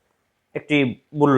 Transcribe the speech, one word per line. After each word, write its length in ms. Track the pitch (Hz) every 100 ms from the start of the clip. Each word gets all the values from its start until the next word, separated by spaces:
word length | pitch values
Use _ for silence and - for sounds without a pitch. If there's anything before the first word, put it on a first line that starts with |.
| _ _ _ _ _ 147
একটি 180 | - 147 131 - _ 151
ব্লু 140 | 147